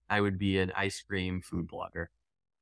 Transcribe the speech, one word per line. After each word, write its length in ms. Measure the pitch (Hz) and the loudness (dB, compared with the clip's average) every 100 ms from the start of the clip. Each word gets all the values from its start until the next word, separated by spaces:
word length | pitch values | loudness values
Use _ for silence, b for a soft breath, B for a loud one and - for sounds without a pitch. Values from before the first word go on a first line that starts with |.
| - | -2
I 100 | 104 | 2
would 180 | 101 95 | 2 2
be 220 | 101 95 | 2 4
an 120 | 92 92 | 2 0
ice 260 | 98 - | -2 -4
cream 400 | - 98 92 90 | -4 -2 0 -2
food 260 | - 90 82 | -4 -4 -4
blogger. 380 | 85 87 85 82 _ _ _ _ _ | -6 -8 -6 -8 _ _ _ _ _